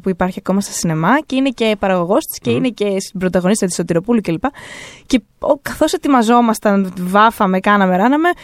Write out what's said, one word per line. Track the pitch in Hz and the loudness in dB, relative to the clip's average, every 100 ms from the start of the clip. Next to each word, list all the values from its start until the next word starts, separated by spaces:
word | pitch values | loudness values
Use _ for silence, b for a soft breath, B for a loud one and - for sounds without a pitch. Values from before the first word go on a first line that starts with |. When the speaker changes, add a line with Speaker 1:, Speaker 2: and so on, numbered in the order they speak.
Speaker 1:
που | 190 | -4
υπάρχει | 180 185 - | -2 -4 -4
ακόμα | - 196 | -2 -2
στα | 202 | -2
σινεμά, | - 175 156 170 285 - | -4 -2 0 2 0 0
και | 262 | -2
είναι | 269 | -2
και | - 220 214 | 0 -2 0
παραγωγός | 196 185 170 240 | 0 0 0 0
της | - - | -2 -8
και | 240 | -4
Speaker 2:
Μμμ. | 240 | -2
Speaker 1:
είναι | 262 | -2
και | 214 208 196 | -2 -4 -4
στην | 196 180 | -6 -6
πρωταγωνίστρια | 185 185 180 - 185 | -2 0 0 0 -2
της | - | -2
Σωτηροπούλου | 170 170 190 233 | -2 -2 0 -2
κλπ. | 185 165 277 - B B B B B | 0 -4 -4 -8 B B B B B
Και | 254 - - | -2 -2 -6
ο-, | - 294 | -2 -2
καθώς | - - 311 | -4 -2 -2
ετοιμαζόμασταν, | - 294 262 220 240 233 220 214 196 190 180 | 0 2 2 4 4 2 0 0 0 0 -6
βάφαμε, | 180 202 220 - 196 185 | 0 4 4 2 0 0
κάναμε, | 208 208 190 180 | 2 2 4 2
ράναμε, | 226 294 349 349 | 2 2 0 -2